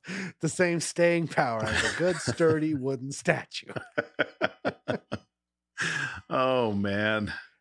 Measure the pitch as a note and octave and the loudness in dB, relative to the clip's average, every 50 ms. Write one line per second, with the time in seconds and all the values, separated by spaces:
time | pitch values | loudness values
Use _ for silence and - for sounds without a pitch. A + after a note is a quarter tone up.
0 | _ - F#3 G3 F#3+ E3+ - - - D#3 - - F3+ F3 E3+ E3 - - - E3+ | _ -12 -10 -8 -8 -10 -10 -4 -4 -4 0 2 2 2 2 0 -2 -4 0 4
1 | F3 E3+ E3+ E3+ E3 C#3 - - D3+ B2 A2+ A2 A2 A#2 - - - - - - | 4 4 4 4 0 0 2 2 2 2 2 -2 -2 0 0 0 0 0 0 0
2 | E3 F#3 F3 D#3 - B2+ A2+ - E3 D#3+ D#3 D#3 D3+ D#3 D#3 C3+ B2+ C3+ C3+ A#2+ | 0 0 0 0 -2 -4 0 4 4 4 6 4 2 0 0 0 -2 -2 -4 -4
3 | B2+ C#3 C3+ - - F3 D3+ C3 - - - - - - - - - - - - | -6 -8 -10 -4 0 0 0 0 0 -8 -12 -12 -12 -8 -10 -10 -10 -6 -4 -4
4 | - - _ - - - - - - - - _ - - - - _ - - - | -4 -4 _ -2 -2 -2 -2 -2 -2 -2 -2 _ -4 -4 -4 -4 _ -4 -4 -4
5 | _ - - - _ _ _ _ _ _ _ _ _ _ _ - - - - - | _ -8 -12 -12 _ _ _ _ _ _ _ _ _ _ _ -6 -4 -4 -2 -4
6 | - - - F#2+ - - A#2 C3 C3 C3 C3 B2+ A#2+ A2 G2+ G2+ G2+ G2+ G2 G#2 | -4 -6 -8 -12 -10 -4 0 0 2 2 4 2 2 2 2 0 0 0 0 2
7 | G#2+ G#2+ A2 G#2+ G#2 F#2+ - - - - _ _ | 2 2 2 2 0 -2 -6 -8 -12 -16 _ _